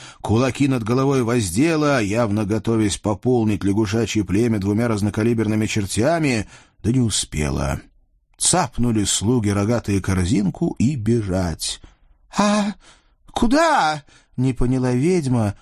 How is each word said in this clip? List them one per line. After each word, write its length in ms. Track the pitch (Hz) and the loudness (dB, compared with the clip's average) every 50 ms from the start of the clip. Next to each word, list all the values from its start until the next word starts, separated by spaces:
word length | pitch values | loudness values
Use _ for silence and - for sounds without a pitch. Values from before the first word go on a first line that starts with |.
| - - - - - | -20 -20 -20 -14 -2
кулаки 440 | - 101 113 131 131 120 - 143 | 0 2 2 2 2 2 0 0
над 160 | 139 131 123 110 | 2 2 0 0
головой 400 | 101 120 131 135 139 139 131 123 | 0 0 2 2 2 2 2 0
воздела, 760 | 107 120 127 107 92 82 104 143 170 165 156 151 147 143 131 110 | 2 0 0 0 0 0 0 2 2 2 2 2 2 2 2 0
явно 440 | 95 101 113 120 107 101 107 107 | 0 0 0 0 0 0 -2 -2
готовясь 500 | 92 107 110 95 - 117 113 110 101 - | -2 -2 -2 -2 0 0 2 2 0 -2
пополнить 680 | - - 101 107 98 - 120 127 120 113 110 104 90 - | -2 -4 -4 -4 -2 0 0 2 2 2 0 0 0 0
лягушачье 640 | 98 98 104 113 95 104 113 117 101 - 107 98 | 0 0 0 0 0 0 0 -2 0 0 -2 -2
племя 340 | 90 92 101 117 120 113 104 | 0 0 0 2 2 0 0
двумя 300 | 92 98 104 104 120 120 | 0 0 0 0 0 0
разнокалиберными 800 | 113 101 98 104 95 - 110 117 120 113 110 107 107 107 110 | -2 0 -2 -2 -2 0 0 0 0 0 0 -2 0 -2 -2
чертями, 840 | 107 - 113 101 95 - 98 110 147 170 170 156 143 123 110 95 - - - - _ _ _ - | -2 -2 -4 -4 -4 -2 0 0 0 0 0 0 0 0 -2 -4 -6 -10 -20 -20 _ _ _ -4
да 80 | - | -2
не 100 | 123 131 | 0 2
успела. 800 | 123 110 95 - - - - - 76 69 67 69 67 67 69 - - - _ _ _ _ _ _ _ _ _ _ | 0 0 0 -4 -6 -6 -4 -4 -4 -2 -2 -2 -2 -4 -4 -6 -8 -14 _ _ _ _ _ _ _ _ _ _
Цапнули 680 | - - - 175 175 127 - - 120 123 113 107 98 | -2 0 0 0 0 -2 -2 -2 -2 0 0 0 0
слуги 460 | 92 - - 95 107 127 123 104 101 | -2 -2 -2 0 0 0 2 2 0
рогатые 500 | 101 101 101 104 120 113 - - 101 98 | 0 0 0 0 0 -2 -2 -2 -2 -2
корзинку 720 | 87 - 95 92 90 87 117 185 208 180 - - 175 170 - - | 0 0 0 0 2 2 2 2 0 0 -2 -2 -2 -4 -2 0
и 180 | - 127 156 | 0 0 0
бежать. 840 | 131 104 113 117 120 107 95 87 95 92 85 78 - - - - - - - _ _ _ _ _ _ _ _ - | 0 0 0 0 0 0 -2 -2 -2 -2 -2 -4 -6 -8 -10 -10 -10 -14 -20 _ _ _ _ _ _ _ _ -4
«А 380 | - 202 208 208 214 202 208 196 - _ - - _ _ _ _ _ _ - | 0 0 2 2 0 0 -2 -6 -8 _ -20 -20 _ _ _ _ _ _ -10
куда?» — 760 | - - - 226 233 302 339 330 294 233 175 156 156 151 - - - - _ _ _ - | -4 0 0 2 4 4 4 4 4 2 2 0 -2 -4 -8 -14 -20 -20 _ _ _ -2
не 160 | 127 131 127 | -2 -2 0
поняла 380 | - 131 123 127 131 127 127 123 | 0 0 0 2 0 0 0 0
ведьма, 640 | 123 135 170 185 180 147 131 127 120 110 101 95 - | 0 2 2 2 0 0 0 0 0 0 0 -2 -6